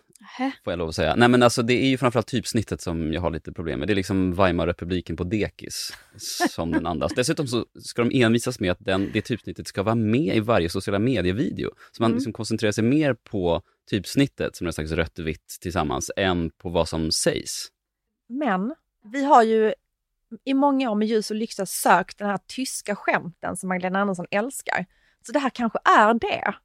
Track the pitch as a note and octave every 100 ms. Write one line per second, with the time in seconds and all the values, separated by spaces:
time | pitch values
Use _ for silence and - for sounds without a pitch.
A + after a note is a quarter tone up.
0 | _ _ G3+ - C4 - - F2 E2 E2
1 | D#2 - A#2+ B2 A#2+ - A#2 B2 C3+ B2+
2 | B2+ A#2+ - A#2+ - A2+ - E2+ - E2
3 | D#2 D#2+ E2+ D#2+ - - E2 C2 F2 G2
4 | F#2+ F#2+ F#2 F2 F#2+ F2 E2+ E2+ F2 F2+
5 | - E2 F2 G#2+ F2 - - - - -
6 | - - - - F4 - E2+ E2 E2 D#2+
7 | D2+ - B2+ D#3+ C3+ A#2+ - - - -
8 | A#2 C3 A2+ A#2 B2+ A#2+ F#2 F2+ - F#2+
9 | G2 A2 - A2+ - F2 F2 - G2 A#2
10 | G#2+ A#2+ F3 A2+ A2 G#2+ E2+ F#2+ G2+ G2+
11 | A#2 A#2 F2+ G2 F#3+ C#3+ A1 - - -
12 | A2+ A#3 F#3 G#2+ A2 A2+ G#2+ G#2+ A2+ D3
13 | D3 A#2+ - G#2+ F2 E2 - _ - G#2+
14 | - - C#3 - D#2 - F2 D#2 D#2 D#2+
15 | E2 - D#2+ D#2 - - F#2 E2+ D2+ C#2
16 | - - F#2+ F2+ E2 - F#2 E2+ E2 E2
17 | D#2+ - - - - - - _ _ _
18 | _ _ - B3 C#4+ F#3 G#3+ D#4+ _ _
19 | G#3 C4+ C#4 C#4 A3 A3 G#3+ - _ _
20 | _ _ - A3+ - C4+ C#4+ C4+ C4 G#3
21 | G#3+ A3+ G3+ G#3+ A3+ - F#3+ - B3 F3+
22 | F#3 - G3+ F#3+ - - C4 - - G3+
23 | - A3 E3+ - F3 F3+ F#3 F#3 F#3 F#3+
24 | G3+ F3+ F3 G3+ A#3+ - - - F3+ _
25 | _ _ - C#4 C4+ - A3+ - - E4+
26 | G#3+ A3+ G4+ - - -